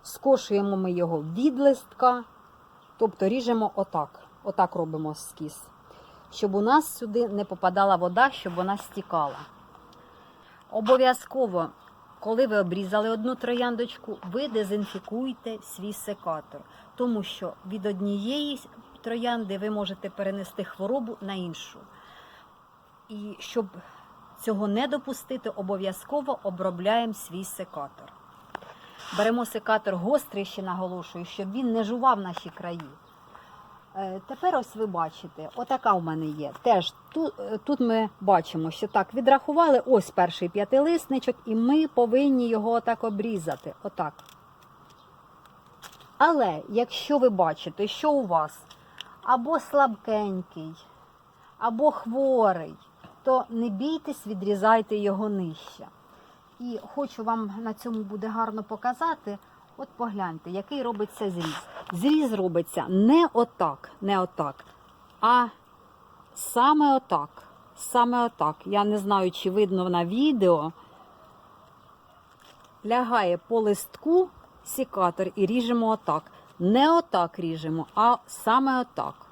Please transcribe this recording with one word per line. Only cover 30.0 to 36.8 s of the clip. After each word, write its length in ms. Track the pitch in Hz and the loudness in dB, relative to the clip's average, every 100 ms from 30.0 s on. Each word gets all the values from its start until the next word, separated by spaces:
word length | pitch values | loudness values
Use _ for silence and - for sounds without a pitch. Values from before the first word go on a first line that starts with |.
| 185 285 - 202 | 0 0 0 -8
ще 180 | 196 - | -8 -8
наголошую, 600 | 190 180 185 180 165 175 | -6 -6 -6 -8 -10 -12
щоб 280 | 175 - 190 | -12 -10 -8
він 200 | 226 247 | -4 0
не 120 | 226 | 0
жував 360 | 208 240 262 214 | -2 2 2 2
наші 300 | 190 170 170 | -2 -10 -14
краї. 400 | - 175 170 143 143 - - - - - - - - _ 190 | -12 -10 -10 -14 -20 -20 -20 -20 -20 -20 -20 -20 -20 _ -10
Е, 240 | 190 190 - | -10 -10 -12
тепер 300 | 269 359 311 | -4 0 0
ось 200 | 226 214 | -2 -6
ви 100 | 214 | -4
бачите, 600 | 175 160 - - - 156 - | -2 -4 -6 -18 -14 -14 -10
отака 360 | 240 262 226 | -4 0 2
у 80 | 190 | 2
мене 260 | 165 156 156 | 0 -4 -6
є. 260 | 151 143 139 | -6 -10 -2
Теж 320 | 247 196 | 2 4